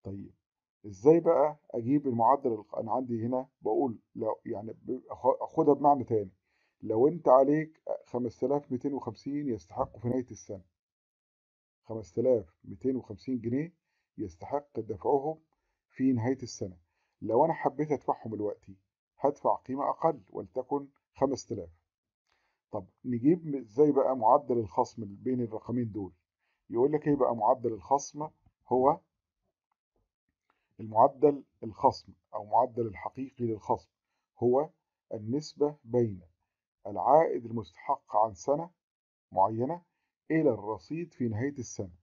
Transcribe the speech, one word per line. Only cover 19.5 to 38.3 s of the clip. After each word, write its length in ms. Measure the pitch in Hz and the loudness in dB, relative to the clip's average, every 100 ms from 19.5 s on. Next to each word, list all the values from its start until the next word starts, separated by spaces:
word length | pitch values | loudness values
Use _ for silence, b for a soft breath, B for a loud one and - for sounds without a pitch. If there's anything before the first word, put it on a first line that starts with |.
| 101 | -2
قيمة 340 | - 131 143 | -4 -4 -4
أقل 300 | 135 160 147 92 | 0 0 0 _
ولتكن 580 | - 98 - 127 143 139 _ _ | -12 -8 -8 -4 -4 -6 _ _
خمسة 400 | - 139 127 - | -2 -2 -2 -6
آلاف. 160 | 92 85 _ _ _ _ _ _ _ _ _ _ | -10 -10 _ _ _ _ _ _ _ _ _ _
طب 160 | 107 92 _ | -12 -12 _
نجيب 420 | 127 120 127 180 165 | -6 0 2 2 0
م-، 100 | 139 | -8
إزاي 360 | 117 104 151 | -6 4 4
بقى 240 | 131 - 131 | 6 2 2
معدل 420 | 110 139 127 120 | 4 4 4 -2
الخصم 460 | 107 - 120 - | 0 -2 -2 -4
بين 360 | 104 101 110 127 | -12 -8 -4 -2
الرقمين 520 | 117 107 - 120 117 | -2 -6 -6 -4 -4
دول؟ 200 | 104 92 82 _ _ _ _ _ | -6 -10 _ _ _ _ _ _
يقول 220 | 113 135 | 0 2
لك 160 | 151 151 | 2 0
إيه 80 | 143 | 2
بقى 200 | 127 117 | 2 2
معدل 360 | 107 131 117 | 2 2 -2
الخصم؟ 560 | 107 - 139 - 143 156 _ _ _ _ | -6 -2 -2 -2 -12 -12 _ _ _ _
هو 320 | 127 131 170 _ _ _ _ _ _ _ _ _ _ _ _ _ _ _ _ _ _ | 2 4 2 _ _ _ _ _ _ _ _ _ _ _ _ _ _ _ _ _ _
المعدل 640 | 113 107 123 123 147 139 - _ | -4 6 6 6 2 2 -8 _
الخصم 500 | 113 98 135 - - - _ | -12 0 0 0 -14 -20 _
أو 100 | 110 | -12
معدل 420 | 104 107 127 113 113 | -2 0 0 -2 -6
الحقيقي 580 | 95 - - 135 _ | -6 -12 -10 -12 _
للخصم 460 | 120 107 - 117 _ _ _ _ _ _ | -6 -4 -4 -4 _ _ _ _ _ _
هو 320 | 120 127 160 _ _ _ _ | 2 2 0 _ _ _ _
النسبة 600 | 113 107 135 151 - 147 147 | -12 -6 -6 -6 -2 -2 -2
بين 360 | 117 120 117 95 85 _ _ _ _ _ 98 | -4 -2 -2 -4 -16 _ _ _ _ _ -12
العائد 580 | 98 98 147 165 123 | -4 4 6 4 -2
المستحق 720 | 117 113 104 _ - 139 _ 107 | -6 -10 -10 _ -6 -6 _ 0
عن 180 | 113 | 0